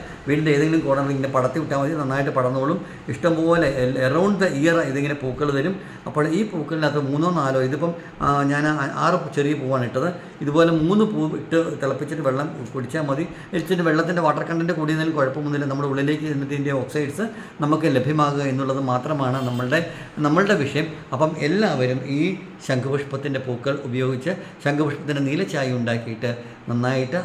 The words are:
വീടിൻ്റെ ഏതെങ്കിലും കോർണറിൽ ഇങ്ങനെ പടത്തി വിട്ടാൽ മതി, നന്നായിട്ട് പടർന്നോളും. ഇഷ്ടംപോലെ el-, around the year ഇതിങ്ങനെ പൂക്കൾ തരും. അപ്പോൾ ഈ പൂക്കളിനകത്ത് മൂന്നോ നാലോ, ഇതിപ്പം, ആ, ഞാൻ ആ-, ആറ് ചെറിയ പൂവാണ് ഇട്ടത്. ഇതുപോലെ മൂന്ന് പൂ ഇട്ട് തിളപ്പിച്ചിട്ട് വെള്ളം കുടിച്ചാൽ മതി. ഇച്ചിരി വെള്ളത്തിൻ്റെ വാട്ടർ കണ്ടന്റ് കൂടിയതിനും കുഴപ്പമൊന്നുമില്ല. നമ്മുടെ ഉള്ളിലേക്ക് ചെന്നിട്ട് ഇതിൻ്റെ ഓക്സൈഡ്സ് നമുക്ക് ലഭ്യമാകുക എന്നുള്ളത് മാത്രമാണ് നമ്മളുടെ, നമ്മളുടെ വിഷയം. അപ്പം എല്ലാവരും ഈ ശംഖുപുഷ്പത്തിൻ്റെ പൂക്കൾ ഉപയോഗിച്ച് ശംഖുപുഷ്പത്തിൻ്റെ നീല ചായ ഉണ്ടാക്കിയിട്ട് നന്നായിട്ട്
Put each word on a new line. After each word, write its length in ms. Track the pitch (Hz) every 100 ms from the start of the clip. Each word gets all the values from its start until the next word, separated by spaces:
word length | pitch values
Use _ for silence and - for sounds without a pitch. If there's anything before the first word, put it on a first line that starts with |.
| - - 135
വീടിൻ്റെ 240 | 147 156 143
ഏതെങ്കിലും 260 | 156 160 139
കോർണറിൽ 280 | 135 139 139
ഇങ്ങനെ 160 | 135 127
പടത്തി 220 | 123 165
വിട്ടാൽ 180 | 135 139
മതി, 120 | 139 156
നന്നായിട്ട് 320 | 135 135 139 131
പടർന്നോളും. 420 | 127 135 139 185 - - -
ഇഷ്ടംപോലെ 560 | - 175 160 165 170 147 131
el-, 140 | 127 135 127
around 280 | 151 202 190
the 80 | 185 139
year 140 | 160 165 143
ഇതിങ്ങനെ 260 | 135 143 143
പൂക്കൾ 260 | 131 120 147 139
തരും. 180 | 160 190 - - -
അപ്പോൾ 160 | 151 156 170
ഈ 40 | 214
പൂക്കളിനകത്ത് 500 | 175 143 160 147 147 135
മൂന്നോ 200 | 147 175 170
നാലോ, 200 | 135 135 127
ഇതിപ്പം, 260 | 143 170 170 - -
ആ, 40 | 143 143 139
ഞാൻ 140 | 143 151
ആ-, 240 | 151 139 139 156
ആറ് 120 | 180 151 147
ചെറിയ 160 | 143 139
പൂവാണ് 220 | 127 131 117
ഇട്ടത്. 180 | 131 165 175 - -
ഇതുപോലെ 260 | 143 151 165 160
മൂന്ന് 200 | 160 208 220
പൂ 100 | 151 156 -
ഇട്ട് 180 | - 165 160 143
തിളപ്പിച്ചിട്ട് 420 | 135 127 143 156 135
വെള്ളം 180 | 135 151 - 117
കുടിച്ചാൽ 280 | 135 117 160 143
മതി. 160 | 139 175 - - 180
ഇച്ചിരി 240 | 160 180 165
വെള്ളത്തിൻ്റെ 340 | 156 160 175 156
വാട്ടർ 180 | 147 151
കണ്ടന്റ് 240 | 165 170 165
കൂടിയതിനും 340 | 151 156 160 156
കുഴപ്പമൊന്നുമില്ല. 500 | 131 143 147 143 139
നമ്മുടെ 180 | 135 143
ഉള്ളിലേക്ക് 340 | 135 143 151 156
ചെന്നിട്ട് 240 | 139 139 143
ഇതിൻ്റെ 160 | 143 139
ഓക്സൈഡ്സ് 440 | 123 151 139 165 226 - - -
നമുക്ക് 240 | 151 156 160 135
ലഭ്യമാകുക 480 | 139 151 147 143 135
എന്നുള്ളത് 280 | 131 135 135 131
മാത്രമാണ് 480 | 123 123 147 131 131 123
നമ്മളുടെ, 320 | 123 123 156 170 - - - 147
നമ്മളുടെ 300 | 160 196 180
വിഷയം. 240 | 127 143 156 - -
അപ്പം 180 | 131 156 165 147
എല്ലാവരും 520 | 190 208 139 127 127 135 143
ഈ 0 | 175 185 - - -
ശംഖുപുഷ്പത്തിൻ്റെ 760 | 127 131 143 - 131 143 135 127
പൂക്കൾ 280 | 117 139 139 127
ഉപയോഗിച്ച് 440 | 123 127 123 160 185 - -
ശംഖുപുഷ്പത്തിൻ്റെ 580 | 143 147 151 - 135 139 135
നീല 140 | 160 190
ചായ 240 | 151 131 123
ഉണ്ടാക്കിയിട്ട് 520 | 120 117 117 110 120 117 - - -
നന്നായിട്ട് 500 | 120 123 131 131 175